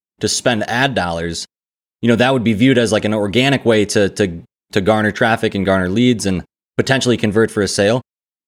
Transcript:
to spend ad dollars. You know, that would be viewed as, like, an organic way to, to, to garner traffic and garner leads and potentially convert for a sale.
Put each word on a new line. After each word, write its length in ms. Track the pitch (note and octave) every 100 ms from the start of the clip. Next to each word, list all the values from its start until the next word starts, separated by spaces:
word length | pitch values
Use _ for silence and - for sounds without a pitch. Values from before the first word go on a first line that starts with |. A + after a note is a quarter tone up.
| _ _
to 80 | G#2
spend 400 | - C3 A2+ -
ad 240 | A#2 C3+
dollars. 520 | G2+ F2 E2+ E2+ E2+ - _ _ _ _ _
You 80 | A#2
know, 80 | A#2
that 160 | B2
would 120 | C3+
be 100 | A2
viewed 240 | G2+ C3 B2
as, 140 | A2+
like, 120 | G#2+
an 80 | G#2+
organic 540 | G#2+ G#2 G#2+ C3+ C3+ A#2
way 180 | G#2+
to, 240 | G2+ A2 G2
to, 340 | - G2+ E2 - _ _
to 80 | G#2
garner 320 | F#2 G#2+ G#2+
traffic 420 | G2 A#2 A2+ A2
and 120 | G2+ F#2+
garner 240 | F#2+ F2+
leads 340 | G#2+ B2 A2
and 200 | G2 F2+ - _ _ -
potentially 400 | - C3 A#2 A2
convert 320 | A2 G#2 A2
for 120 | A2
a 60 | F#2+
sale. 320 | - G2+ B2 - _ _ _